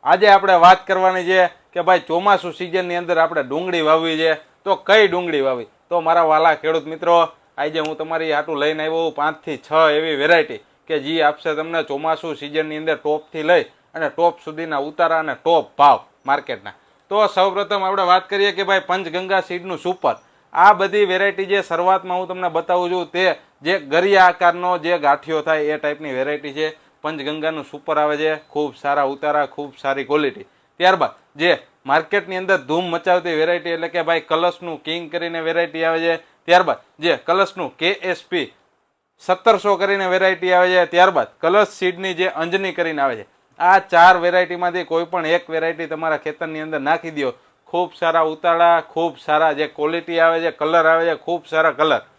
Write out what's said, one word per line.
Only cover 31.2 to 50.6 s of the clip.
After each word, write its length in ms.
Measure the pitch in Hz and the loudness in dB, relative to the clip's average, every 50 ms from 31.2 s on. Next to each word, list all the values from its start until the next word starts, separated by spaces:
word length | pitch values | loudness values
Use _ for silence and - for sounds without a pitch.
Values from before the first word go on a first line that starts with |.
| _ _ _ | _ _ _
જે 160 | 143 156 175 170 - - _ _ _ _ | -2 0 0 0 0 -2 _ _ _ _
માર્કેટની 560 | 131 139 160 160 160 196 202 170 170 190 185 | 0 0 0 0 0 -4 -4 -4 -4 -8 -8
અંદર 160 | 190 185 196 170 131 127 | -2 0 -2 -2 0 -2
ધૂમ 220 | 151 170 185 175 165 | -4 -4 -2 -4 -6
મચાવતી 380 | 170 165 185 180 180 165 175 165 151 | -4 0 0 0 0 0 -2 -2 -2
વેરાયટી 340 | 160 165 175 175 - 175 165 | 0 0 -2 -4 -4 -6 -6
એટલે 140 | 165 165 165 | -6 -6 -4
કે 140 | - 175 160 | -4 -4 -2
ભાઈ 220 | 156 170 165 - - | 0 -2 -2 -2 -2
કલશનું 460 | 165 160 170 175 170 - 180 175 160 147 _ 156 | -2 0 0 0 -2 -4 -12 -12 -12 -12 _ -10
કિંગ 200 | 160 170 170 156 160 | -8 -8 -10 -8 -8
કરીને 280 | 170 170 170 170 165 160 165 | -8 -8 -6 -8 -6 -6 -4
વેરાયટી 380 | 165 170 170 170 - 165 165 | -2 -2 -2 -4 -4 -4 -2
આવે 140 | 160 165 165 165 | -2 -2 0 0
છે. 100 | 170 165 160 _ _ _ _ _ | -2 -2 -2 _ _ _ _ _
ત્યારબાદ 380 | - 170 180 185 156 131 - _ _ _ _ | 4 4 4 4 2 -2 -6 _ _ _ _
જે 180 | 151 175 151 120 - - | -2 -2 -2 -2 -2 -2
કલશનું 440 | 170 190 196 185 - 190 170 127 _ _ | 0 0 0 -2 -2 -10 -10 -10 _ _
કે 100 | 160 175 196 - 170 185 | -4 -4 -4 -2 -4 -6
એસ 100 | 180 - - _ | -6 -6 -8 _
પી 180 | 180 175 135 107 _ _ _ _ _ _ _ _ _ _ _ _ _ _ - | -4 -4 -4 -6 _ _ _ _ _ _ _ _ _ _ _ _ _ _ -4
સત્તરસો 540 | - 185 180 _ 233 214 190 - 208 202 170 | -4 -4 0 _ 2 2 4 2 0 0 0
કરીને 300 | 190 196 196 196 196 185 180 | 0 -2 -2 -2 0 0 0
વેરાયટી 400 | 185 190 190 185 180 180 180 180 | 2 2 2 0 0 0 2 4
આવે 160 | 180 180 180 185 | 4 4 4 4
છે. 120 | 180 175 170 170 | 2 2 2 4
ત્યારબાદ 400 | 170 180 190 185 151 117 - _ _ | 4 4 4 4 0 -2 -2 _ _
કલશ 320 | - 165 185 208 208 202 - - | -2 2 2 2 2 2 -2 -4
સીડની 340 | 190 180 175 170 190 190 180 | -4 -4 -4 -4 -8 -8 -4
જે 160 | 160 185 185 - 147 160 | -2 -2 -4 -2 -4 -6
અંજની 300 | 175 170 190 196 190 165 | -4 -4 -4 -4 -4 -4
કરીને 280 | - 170 165 160 147 | -4 -4 -4 -2 -2
આવે 140 | 139 135 120 | -2 -2 -2
છે. 100 | 110 98 _ _ _ _ _ _ _ | -6 -12 _ _ _ _ _ _ _
આ 200 | 165 175 190 190 | 2 4 4 4
ચાર 360 | 190 - - 170 170 185 185 180 165 | 2 2 4 8 8 8 8 6 2
વેરાયટીમાંથી 600 | 175 175 180 180 165 180 175 180 175 170 180 170 | 0 2 2 0 0 -2 -4 -4 -2 -2 -4 -6
કોઈ 240 | 143 160 165 170 165 | -2 -2 -2 -2 -2
પણ 220 | 175 180 160 156 165 175 | -4 -6 -2 0 0 0
એક 100 | 170 - | -2 -2
વેરાયટી 420 | 160 160 160 165 170 156 170 151 156 | -6 -4 -2 -4 -4 -6 -8 -10 -8
તમારા 280 | 151 160 160 156 147 - | -6 -4 -4 -4 -4 -4
ખેતરની 400 | 156 151 _ 170 160 156 156 156 156 | -8 -8 _ -10 -10 -10 -10 -10 -8
અંદર 140 | 156 147 135 143 | -8 -6 -2 -2
નાખી 260 | 160 165 - 165 156 151 | -2 -2 -4 -10 -8 -6
દ્યો, 160 | 139 127 120 _ _ _ _ _ _ _ | -6 -6 -6 _ _ _ _ _ _ _
ખૂબ 240 | - 175 180 175 - - | -4 -4 -4 -4 -4 -4
સારા 300 | - 165 160 165 160 160 156 | -2 0 2 2 0 0 -2
ઉતાળા, 480 | 156 - 175 165 165 170 170 170 165 160 - - | -4 -2 -2 2 4 4 4 4 2 0 -4 -6
ખૂબ 200 | 160 165 170 143 - | -4 -4 -4 -4 -8
સારા 360 | - - 151 151 160 156 151 | -4 -2 0 2 2 0 0
જે 140 | 139 151 147 | -2 -6 -6
ક્વોલિટી 520 | - - 147 151 165 170 160 170 170 165 | -6 -4 -4 -4 -4 -4 -6 -4 -2 2
આવે 220 | 165 165 165 165 | 2 2 2 0
છે, 100 | 165 165 | -2 -4
કલર 340 | 151 - | -4 -4